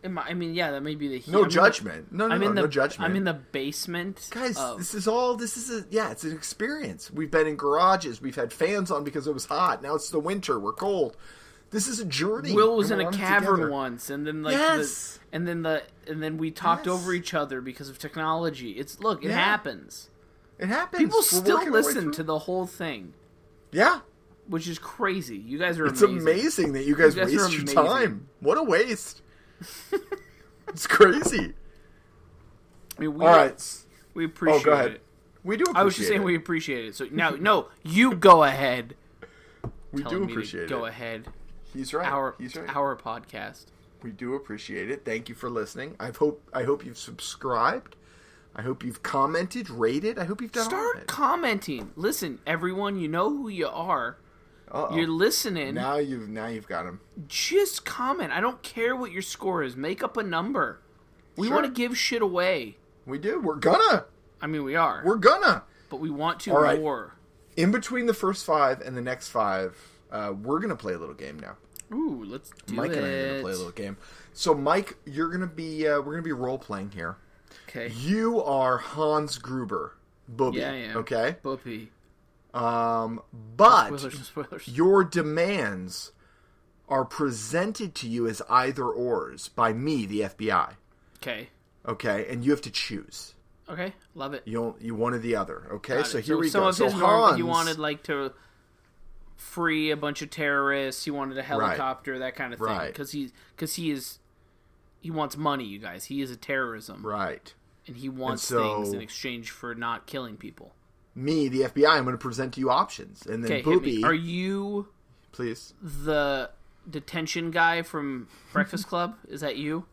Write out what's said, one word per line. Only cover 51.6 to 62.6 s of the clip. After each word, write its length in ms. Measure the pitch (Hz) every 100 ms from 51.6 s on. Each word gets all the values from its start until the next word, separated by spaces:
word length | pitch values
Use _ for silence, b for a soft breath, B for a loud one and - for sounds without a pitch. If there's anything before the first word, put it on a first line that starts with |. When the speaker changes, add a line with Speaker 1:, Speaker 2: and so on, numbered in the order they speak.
| 180 131 104 -
Speaker 1:
Listen, 420 | 196 - 175 120 -
everyone, 500 | 160 175 185 202 196
you 100 | 160
know 200 | 165 208
who 200 | 294 240
you 180 | 190 151
are. 500 | - 170 151 117 123 - b b b b
Speaker 2:
Uh-oh. 220 | - 147 160
Speaker 1:
You're 120 | 165
listening. 640 | 165 202 - 226 175 139 -
Speaker 2:
Now 220 | 131 147
you've, 320 | 143 127 107
now 180 | 110 113
you've 200 | 113 101
got 180 | 87 87
'em. 140 | 90 _ - 147
Speaker 1:
Just 560 | - - 370 403 -
comment. 480 | - - 254 349 165
I 80 | 143
don't 220 | 214 254
care 320 | - - 226 254
what 160 | 247
your 100 | 175
score 420 | 190 - 190 180
is. 120 | 139 123
Make 260 | 147 190
up 140 | 254 233
a 80 |
number. 560 | 208 170 190 254 131 - _ _ _ _ _ -
We 120 | 214
Speaker 2:
Sure. 80 | 294
Speaker 1:
wanna 120 | 285
give 280 | 247 240 247
shit 240 | - 240
away. 560 | 208 180 180 170